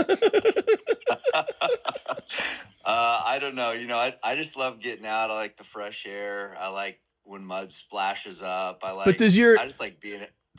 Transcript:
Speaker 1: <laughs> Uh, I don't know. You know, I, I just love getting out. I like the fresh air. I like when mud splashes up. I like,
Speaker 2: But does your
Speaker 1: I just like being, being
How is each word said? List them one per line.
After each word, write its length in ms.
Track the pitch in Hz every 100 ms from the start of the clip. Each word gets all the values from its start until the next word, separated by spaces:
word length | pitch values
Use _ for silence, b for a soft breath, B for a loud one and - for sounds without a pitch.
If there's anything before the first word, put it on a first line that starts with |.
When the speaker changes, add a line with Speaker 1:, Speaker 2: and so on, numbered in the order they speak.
| -
Speaker 1:
<laughs> 40 | 381 440 415 440 - - 440 - - - - 571 - - - - - - - - - - B B B B _
Uh, 380 | 101 117 117 117
I 140 | 92 135
don't 140 | 139
know. 160 | 127 117
You 160 | 117 120
know, 100 | 120
I, 180 | 131 127
I 100 | 110
just 220 | 147 156 131
love 240 | 131 113
getting 260 | 120 107 107
out. 240 | 110 110
I 40 | 107
like 200 | 104 -
the 60 |
fresh 400 | - 110 104 -
air. 520 | 101 101 101 101 101 98
I 100 | 95
like 320 | 98 98 - _ _
when 220 | 101 98
mud 260 | 95 95 92
splashes 720 | - - 101 95 98 104 87
up. 380 | 92 92 92 -
I 80 | 95
like, 140 | 95 190
Speaker 2:
But 120 | 202
does 180 | 220 196
your 200 | 233 220
Speaker 1:
I 100 | 131
just 120 | -
like 220 | 107 87
being, 180 | 104 101
being 100 | 104 _ _